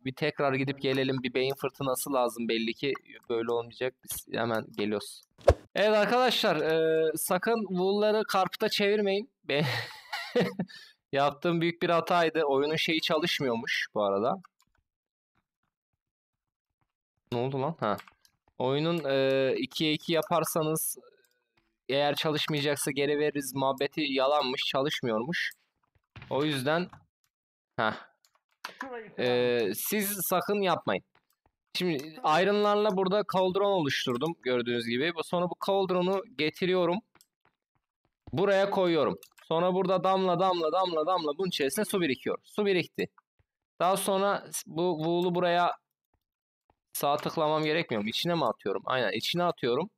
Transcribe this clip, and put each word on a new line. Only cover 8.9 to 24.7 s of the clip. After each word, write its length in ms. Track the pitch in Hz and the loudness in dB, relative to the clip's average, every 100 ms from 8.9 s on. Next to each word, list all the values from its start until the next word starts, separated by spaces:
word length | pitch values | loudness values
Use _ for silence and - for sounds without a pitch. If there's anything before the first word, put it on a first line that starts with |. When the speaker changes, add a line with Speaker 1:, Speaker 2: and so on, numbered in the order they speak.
| 214 202 196 226 _ | 2 0 -2 -4 _
Speaker 1:
Be 180 | - 143 143 117 - - - - - | -2 0 0 -2 -8 -16 -12 -12 -2
<laughs> 120 | 247 - - 185 - - _ _ | 0 0 -2 -8 -10 -20 _ _
Yaptığım 500 | 139 143 143 175 170 | 0 0 0 0 2
büyük 200 | 170 170 | 0 -2
bir 80 | 175 | 2
hataydı. 520 | 170 160 175 165 160 | 2 2 2 2 2
Oyunun 320 | 147 139 143 | 2 2 2
şeyi 260 | 160 - 160 | 0 0 0
çalışmıyormuş 840 | - 160 170 - 139 113 120 - - | 0 0 0 -2 -2 -2 -2 -4 -4
bu 100 | 104 | -2
arada. 380 | 101 98 117 190 - _ _ _ _ _ _ _ _ _ _ _ _ _ _ _ _ _ _ _ _ _ _ _ _ _ _ _ _ | 0 2 0 -2 -10 _ _ _ _ _ _ _ _ _ _ _ _ _ _ _ _ _ _ _ _ _ _ _ _ _ _ _ _
Ne 60 | 120 | -2
oldu 240 | 127 139 | -2 -2
lan? 140 | 139 165 | -4 -2
Ha. 180 | 110 98 - _ _ _ _ - | -2 -2 -6 _ _ _ _ -4
Oyunun, 440 | 127 143 160 175 143 | -2 0 0 -2 0
e, 440 | 135 135 135 131 110 | 2 2 2 2 0
ikiye 360 | 131 - 156 | -4 -2 0
iki 200 | 151 - | 0 0
yaparsanız 840 | 160 156 170 156 175 156 160 - - - _ _ _ _ _ _ _ - | 0 2 0 0 0 0 -2 -4 -8 -18 _ _ _ _ _ _ _ -4
eğer 260 | 135 147 | 0 0
çalışmayacaksa 760 | 143 160 151 - 151 143 143 - | 0 0 0 -2 -2 0 -2 -2
geri 280 | 139 143 147 | 0 0 2
veririz 360 | 151 143 135 | 0 -2 -6
muhabbeti 460 | 135 135 131 139 - | -2 0 0 -4 -2
yalanmış, 600 | 143 135 131 147 131 127 | -2 0 2 2 0 -4
çalışmıyormuş. 880 | - | -2